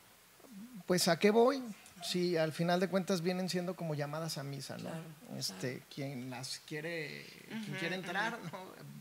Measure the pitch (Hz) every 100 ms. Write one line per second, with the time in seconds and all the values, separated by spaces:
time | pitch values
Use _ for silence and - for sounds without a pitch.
0 | - - - - - 196 240 220 - 180
1 | 180 165 202 226 247 269 240 - - -
2 | - 180 175 165 160 - 170 180 185 190
3 | 175 185 170 180 185 180 175 180 165 147
4 | 147 156 165 156 139 139 - 117 117 165
5 | 160 151 - 135 139 - 127 131 - -
6 | 139 127 127 123 131 - - 151 165 170
7 | 143 143 - - - 220 202 190 170 185
8 | 185 190 226 233 170 185 - - 143 147